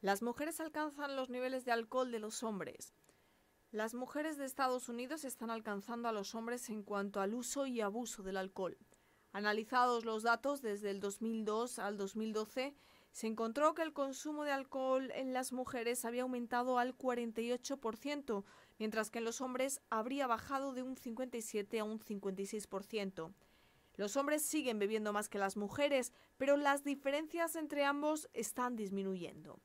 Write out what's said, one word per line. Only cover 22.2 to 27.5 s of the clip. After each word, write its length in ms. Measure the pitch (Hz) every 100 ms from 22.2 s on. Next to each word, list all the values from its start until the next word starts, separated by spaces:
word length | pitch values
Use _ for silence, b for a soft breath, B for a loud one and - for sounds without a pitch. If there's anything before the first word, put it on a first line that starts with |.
| 196 190
y 60 | 196
seis 180 | 220 202
por 180 | 190
ciento. 480 | 196 220 196 190 160 - b b b b b
Los 240 | - 202 269
hombres 240 | 277 302
siguen 380 | 302 311 254 220
bebiendo 340 | 202 220 214
más 160 | 208 208
que 80 | 202
las 180 | 196 196
mujeres, 580 | 202 - 294 277 247 B B _
pero 200 | 269 285
las 260 | 285 285
diferencias 720 | 285 277 269 285 311 339 330